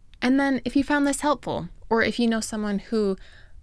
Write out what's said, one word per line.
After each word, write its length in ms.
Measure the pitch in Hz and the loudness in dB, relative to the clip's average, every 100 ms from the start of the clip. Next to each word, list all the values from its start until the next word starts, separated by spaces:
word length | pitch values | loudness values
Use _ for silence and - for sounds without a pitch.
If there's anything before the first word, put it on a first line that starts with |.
| - - | -20 -2
And 200 | 247 269 | 2 2
then 200 | 277 254 | 2 0
if 100 | - | 0
you 80 | 277 | 0
found 240 | 262 285 285 | 2 2 2
this 140 | 277 | 2
helpful, 480 | 294 269 170 123 170 - - | 0 0 -2 -4 -6 -12 -2
or 140 | 226 | 2
if 160 | 220 233 | 2 2
you 80 | 233 | 0
know 140 | 226 | 0
someone 400 | - 214 208 196 | -2 -4 -2 -4
who 360 | - 220 202 190 - - - - | -2 0 0 -2 -8 -20 -20 -20